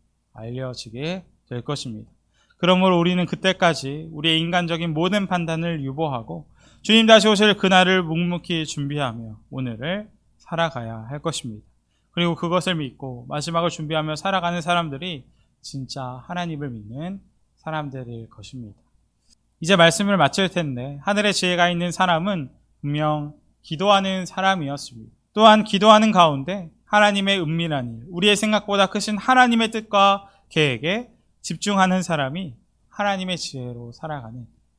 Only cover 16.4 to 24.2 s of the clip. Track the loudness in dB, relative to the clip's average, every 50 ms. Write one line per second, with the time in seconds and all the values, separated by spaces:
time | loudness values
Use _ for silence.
16.4 | -6 -6 -8 -8 -8 -10 -10 -12 -14 -12 -12 -10 -10 -10 -10 -12 _ _ _ _
17.4 | _ _ _ _ -12 -8 -8 -6 -8 -8 -10 -12 -12 -12 -12 -14 -14 -16 -18 -20
18.4 | -20 -16 -14 -14 -14 -14 -18 _ _ _ _ _ _ _ _ _ _ _ _ _
19.4 | _ _ _ -8 0 2 6 6 6 6 6 4 0 0 2 4 2 2 2 0
20.4 | -2 -2 -2 -4 -4 -4 -6 -6 -8 -10 -10 -8 -4 -2 -2 0 0 0 0 0
21.4 | 0 0 2 2 2 2 2 0 -2 -4 0 0 2 2 2 0 0 -2 -4 -4
22.4 | -6 -8 _ _ _ _ _ -10 -6 -4 -2 -2 0 0 -2 -2 -4 -10 -14 _
23.4 | _ _ _ _ _ -10 -6 0 4 4 4 4 4 0 -2 -4